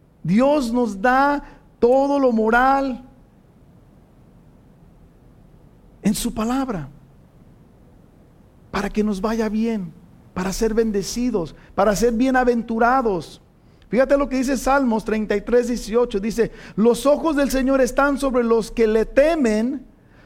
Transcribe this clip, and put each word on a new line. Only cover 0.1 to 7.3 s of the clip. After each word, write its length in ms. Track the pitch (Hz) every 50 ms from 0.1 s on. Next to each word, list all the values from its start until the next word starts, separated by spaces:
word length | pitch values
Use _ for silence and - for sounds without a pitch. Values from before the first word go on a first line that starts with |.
| _ _
Dios 520 | - 156 185 226 262 285 294 302 254 226 226
nos 280 | 247 247 214 202 190
da 400 | 202 247 254 269 277 285 285 285 - - - - - - _ _
todo 400 | - 240 254 269 277 277 285 277
lo 140 | 269 254 226
moral 720 | 220 214 220 233 240 254 269 277 269 277 269 240 - - - - - - _ _ _ _ _ _ _ - - - - - - - - - _ _ _ - - - - - - - - - - - _ - - - - - - _ _ - - - - - - - - - - - - - - - -
en 120 | - 196 208
su 200 | - - 240 -
palabra, 560 | 226 214 233 254 269 269 254 214 165 139 131 - - - - - - - _